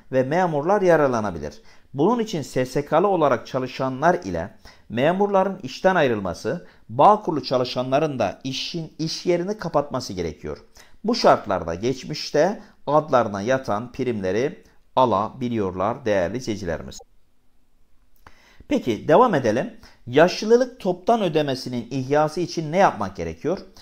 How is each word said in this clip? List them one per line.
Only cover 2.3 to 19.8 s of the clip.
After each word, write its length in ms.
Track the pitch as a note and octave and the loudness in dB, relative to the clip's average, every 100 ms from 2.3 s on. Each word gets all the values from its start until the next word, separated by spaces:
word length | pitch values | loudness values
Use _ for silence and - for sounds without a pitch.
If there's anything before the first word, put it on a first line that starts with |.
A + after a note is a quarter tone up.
| E3 | -6
S 240 | C3 C3 B2+ | -4 -4 -2
S 180 | D3 | -2
K'lı 240 | C#3+ D#3 G3+ | 0 2 4
olarak 380 | F#3 C#3+ A#2 - | 2 2 0 -2
çalışanlar 680 | C3 B2+ - C3 C3 D#3+ | -6 -6 -4 -6 0 0
ile 400 | F3+ F#2+ E2 G2 - - - - | 0 -2 -6 -6 -12 -20 -20 -8
memurların 720 | A2 D3 F#3 G3+ G3 G3 F#3+ | 0 2 2 2 2 0 -4
işten 320 | B2+ - F#3+ | -12 0 2
ayrılması, 720 | F3+ C#3 G#2+ F#2+ E2 G#2+ E3+ - - - | 4 2 0 -4 -6 -6 -6 -10 -20 -6
bağ 340 | A#2 E3+ G#3 | 4 6 6
kurulu 200 | F3+ D3 | 2 -4
çalışanların 760 | B2+ B2+ B2+ B2+ C3 C#3 D#3+ C3 | 0 0 0 -4 0 0 0 0
da 220 | G2 - | -2 -2
işin, 480 | C3 C3 - E3+ D#3 - | -8 -8 -8 -8 -10 -6
iş 280 | D#3+ - - | -6 -4 0
yerini 320 | F3 F3+ G#3+ | 0 -2 -6
kapatması 540 | E3+ D3+ - C3 B2 | -2 -2 -2 -6 -6
gerekiyor. 460 | F#2 E2 D2+ D2+ C#2+ - - - - | -6 -6 -6 -10 -12 -14 -20 -20 -8
Bu 100 | G#3 | -4
şartlarda 600 | A#3+ F#3+ C3 G2+ F#2 E2 | 2 4 4 4 0 -2
geçmişte 840 | E2+ A#2 C3 F3 D3+ - D3 F3 A#3 - - - | -4 -4 -4 -8 -10 -2 2 2 0 -12 -12 0
adlarına 560 | D3+ D3+ B2+ A2 G2+ | 0 2 2 2 -2
yatan 500 | G#2+ C3 B2 G#2 A#2+ | 0 -2 -2 -4 -6
primleri 720 | - B2 A2 F#2 G#2 C#3+ F#3+ - _ _ - | -6 -4 -2 -2 -2 -2 -6 -20 _ _ 2
alabiliyorlar 1080 | B2+ G2 G#2 C3 B2 A#2 F#2+ F#2 G2+ A#2+ | 2 2 -2 -6 -4 -2 -2 -2 -2 -2
değerli 320 | G#2+ G2 F2 A#2+ | 0 0 0 -2
izleyicilerimiz. 640 | B2 G#2 F2 D2 C2 - - - _ _ _ _ _ _ _ - _ - - - _ - - | -6 -6 -6 -6 -10 -18 -20 -20 _ _ _ _ _ _ _ -20 _ -20 -20 -20 _ -20 -4
Peki 400 | C4+ - G2+ A#2 | -2 -2 -2 4
devam 260 | E3+ B3 | 6 6
edelim. 400 | D3+ A#2 A2+ A3 - | 4 2 0 -2 -10